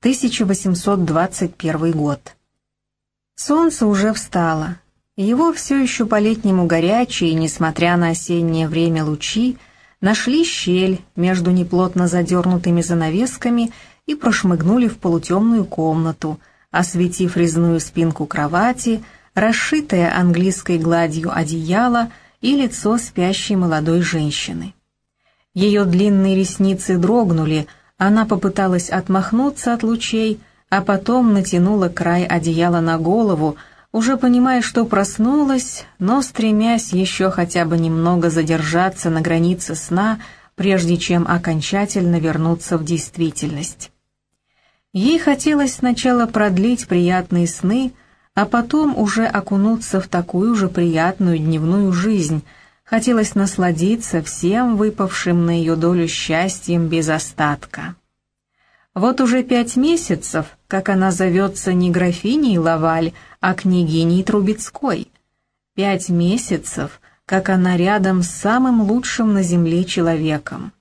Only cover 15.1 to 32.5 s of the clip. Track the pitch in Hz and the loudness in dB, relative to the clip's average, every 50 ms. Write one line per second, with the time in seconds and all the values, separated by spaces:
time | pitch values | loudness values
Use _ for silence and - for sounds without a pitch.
15.1 | 170 165 165 - 175 190 214 233 233 226 190 170 - - 160 160 160 160 160 160 | 0 0 0 0 0 2 2 2 2 2 0 -2 -2 -2 -2 0 0 0 0 -2
16.1 | 156 - - 156 156 - _ _ _ _ _ _ - 165 180 175 - 170 180 180 | -4 -4 -6 -8 -8 -8 _ _ _ _ _ _ -2 -2 -2 -2 0 -2 -2 -2
17.1 | 180 - 185 175 180 180 170 170 160 165 170 170 170 165 160 - - - 165 165 | 0 -2 -2 -2 2 2 0 2 2 2 2 2 2 0 -2 -4 -2 -2 0 0
18.1 | 156 - 151 143 - - 147 147 165 175 208 240 247 247 - 240 226 220 226 - | 0 -4 -6 -6 -4 -4 -4 -2 0 0 0 0 0 -2 -2 -2 -2 -4 -6 -12
19.1 | - - _ _ _ - 220 220 226 - - - - 311 294 294 - 180 170 165 | -20 -20 _ _ _ 0 0 0 0 0 -2 -2 -2 -2 -2 0 0 2 2 2
20.1 | - - 180 180 175 170 180 196 185 - - - 180 165 160 165 170 170 170 165 | 2 2 2 2 4 2 2 0 0 -4 -4 -2 -2 0 0 0 2 2 0 0
21.1 | 156 165 160 170 - 165 165 147 160 165 160 156 180 208 240 247 240 240 233 233 | -2 -4 -4 -4 -2 -2 -4 -2 -4 -6 -4 -2 0 0 2 2 0 0 -2 -4
22.1 | - - _ _ _ _ - 247 277 277 269 233 - - - 208 226 240 226 - | -8 -16 _ _ _ _ -2 0 0 2 0 -2 -4 -4 -2 0 0 0 -2 -6
23.1 | - - 180 185 196 - - - 208 190 180 170 160 156 151 160 165 175 175 165 | -4 -2 -2 0 -2 -4 -4 -2 0 0 0 0 0 0 0 0 0 0 0 0
24.1 | 175 160 151 147 147 - - - 90 82 165 190 - _ _ _ _ _ _ _ | -2 -2 -2 -2 -4 -6 -8 -8 -8 -10 -10 -12 -14 _ _ _ _ _ _ _
25.1 | _ _ _ _ _ _ _ _ _ 185 185 208 202 208 202 185 175 180 202 208 | _ _ _ _ _ _ _ _ _ 0 2 2 2 2 2 2 2 2 4 4
26.1 | 202 196 190 190 190 190 190 180 - - 196 190 190 185 - - 185 180 175 185 | 4 2 2 2 2 2 0 -2 0 0 0 0 0 -2 -2 -2 0 0 2 2
27.1 | 220 240 233 185 170 160 156 156 156 156 156 - - _ _ _ _ _ 190 196 | 2 2 2 2 2 0 0 0 0 -2 -2 -6 -12 _ _ _ _ _ 2 4
28.1 | 208 220 220 220 220 185 175 196 190 - 196 190 185 180 170 - - 185 175 - | 4 4 4 2 0 0 0 -2 0 0 0 2 0 0 -2 -2 -4 -4 -2 0
29.1 | 185 190 185 - 220 233 262 285 285 - - 247 233 233 226 220 233 226 226 - | 0 0 0 0 0 0 0 0 -2 -2 -4 -2 -2 -2 0 -2 -2 -2 -4 -4
30.1 | - 220 220 220 214 220 - _ _ _ _ _ - 196 190 196 202 190 196 - | -2 -2 0 0 -2 -4 -8 _ _ _ _ _ -2 0 2 2 0 0 0 0
31.1 | 240 254 254 226 208 202 185 - - 175 175 185 214 208 185 170 170 - 175 170 | 2 4 4 4 4 4 2 2 2 2 4 4 4 2 2 0 -2 -2 -2 0
32.1 | 170 180 180 175 175 170 165 165 | 2 0 0 0 0 0 0 0